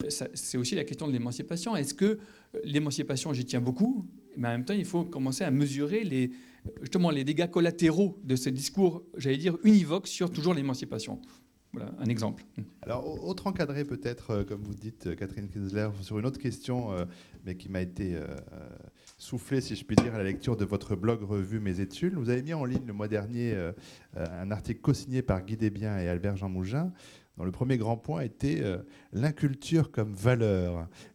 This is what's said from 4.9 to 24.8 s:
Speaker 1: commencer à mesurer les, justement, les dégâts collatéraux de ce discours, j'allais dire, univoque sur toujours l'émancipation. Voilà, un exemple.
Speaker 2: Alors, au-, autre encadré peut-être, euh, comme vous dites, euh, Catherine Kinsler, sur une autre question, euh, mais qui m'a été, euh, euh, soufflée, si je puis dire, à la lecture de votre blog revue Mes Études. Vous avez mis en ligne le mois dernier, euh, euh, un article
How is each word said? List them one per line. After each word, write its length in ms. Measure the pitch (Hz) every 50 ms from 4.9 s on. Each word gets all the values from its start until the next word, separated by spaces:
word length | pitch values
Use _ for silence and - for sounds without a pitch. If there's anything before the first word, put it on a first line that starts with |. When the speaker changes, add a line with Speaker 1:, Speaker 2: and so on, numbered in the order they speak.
| - 170 160
Speaker 1:
commencer 400 | - - 143 131 131 131 - 190
à 60 | 156
mesurer 540 | 127 143 143 139 135 139 147 147 196 220 226
les, 260 | 175 135 131 127 123 - - - - - - _ - - -
justement, 280 | - - - 185 175 170
les 140 | 151 139 135
dégâts 260 | 143 151 156 170 170
collatéraux 720 | - 180 170 170 170 - 175 160 156 175 202 185 190 - -
de 120 | 131 131
ce 140 | 127 - 135
discours, 540 | 127 131 - - - 196 196 175 160 180 - - -
j'allais 200 | - 127 139 135
dire, 200 | 143 165 185 170 170 -
univoque 420 | 214 214 202 165 143 160 190 -
sur 240 | - - - 185 175
toujours 240 | 175 160 147 185 180
l'émancipation. 680 | 143 139 135 127 - - - - 110 - - 101 - - - - - _ _ _ _ _ _ -
Voilà, 200 | 120 110 104 - -
un 80 | 127
exemple. 360 | 113 120 107 110 104 - - - - - - 107 - - -
Speaker 2:
Alors, 260 | - - 117 127 143
au-, 220 | 156 156 - - 175
autre 180 | 190 180 -
encadré 380 | 196 180 180 165 139 139 143 147
peut-être, 460 | 143 123 - - 120 123 - - -
euh, 120 | 110 104 98
comme 180 | - 107 104
vous 120 | 104 101 104
dites, 340 | 98 104 110 - - -
euh, 80 | 90 85
Catherine 320 | 85 101 95 95 101 101
Kinsler, 400 | 101 - 104 98 95 98 104 107 107 101 98
sur 180 | 92 - 107 107
une 60 | 110
autre 120 | 131 143
question, 540 | 143 - 127 - - - - 123 123 120 107
euh, 140 | 95 90 87 87 - - - - - - -
mais 100 | 95 90
qui 140 | 90 - -
m'a 100 | 95 92
été, 340 | 90 90 - - 104 92 87
euh, 120 | 80 73
euh, 400 | 71 69 67 69 - 78 76 73 - - - - - - _ - - -
soufflée, 440 | _ - - 131 120 - - 139 131
si 160 | 123 - 113
je 80 | - -
puis 100 | - 110
dire, 180 | 101 117 120 113
à 40 |
la 80 | 110 95
lecture 320 | 95 92 92 - 127 117
de 80 | 104 101
votre 320 | 92 104 95 - - 107
blog 260 | 87 98 113 117 104 104
revue 380 | 98 104 101 92 92 110 110
Mes 180 | 107 98 90 90
Études. 360 | 98 98 - - 170 180 190
Vous 140 | 160 120 117
avez 140 | 120 127 135
mis 100 | 156 165
en 120 | 156 135
ligne 200 | 123 127 127 127
le 60 | 117
mois 160 | 101 101 104
dernier, 460 | 104 107 104 101 113 120 120 120 117 107
euh, 180 | 95 85 82 - - - - - - - _ -
euh, 80 | - 85 82 90 85
un 100 | 95 98
article 300 | 107 104 - - 110 -